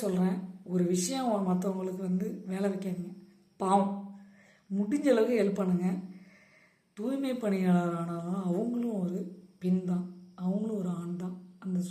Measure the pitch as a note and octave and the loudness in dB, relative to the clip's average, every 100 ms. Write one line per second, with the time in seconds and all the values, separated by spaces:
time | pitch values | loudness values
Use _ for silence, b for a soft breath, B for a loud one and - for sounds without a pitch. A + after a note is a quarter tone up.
0 | G#3 F3+ F#3 F#3 - - - F3+ F3 F3+ | 0 2 2 0 -6 -12 -2 2 4 2
1 | G#3+ C4+ B3+ G#3 F#3 F3+ G3 F#3 F3+ F#3 | 0 0 0 0 2 0 0 -2 -4 -4
2 | F#3+ F#3 G#3+ - F#3+ F#3 G3 F#3+ F#3+ F3 | -2 0 -2 -6 -6 -2 0 -2 -4 -6
3 | E3+ - B B B - F#3 G3+ G3 - | -8 -12 B B B -4 2 4 4 -2
4 | - B B B B B B G3 G#3 D4 | -8 B B B B B B -2 0 2
5 | C#4+ A3+ A3+ A#3 G3 F#3 F#3 F3 F3+ F#3 | 4 6 6 4 4 2 2 2 2 -2
6 | - B B B B B B B B - | -6 B B B B B B B B -8
7 | A#3 C#4 C4+ B3 G#3 F#3+ F#3 F3 F3 E3+ | -4 -2 -2 -2 0 2 6 6 4 0
8 | E3+ E3+ E3+ F#3+ F3+ F3 A#3+ A#3+ A#3 G3+ | -4 -4 -4 -2 0 0 0 -2 -2 -2
9 | F3+ F#3+ - - - - F3+ F#3 F3+ F3+ | -2 -4 -6 -12 -20 -6 0 0 2 -2
10 | - - - - F3+ G#3 A3 G#3 F3+ E3+ | -4 -10 -18 -6 -2 0 -2 -2 -4 -4
11 | F3 F3+ F3+ - - - F#3 F3+ - | -6 -6 -6 -10 -14 -12 -4 -2 -2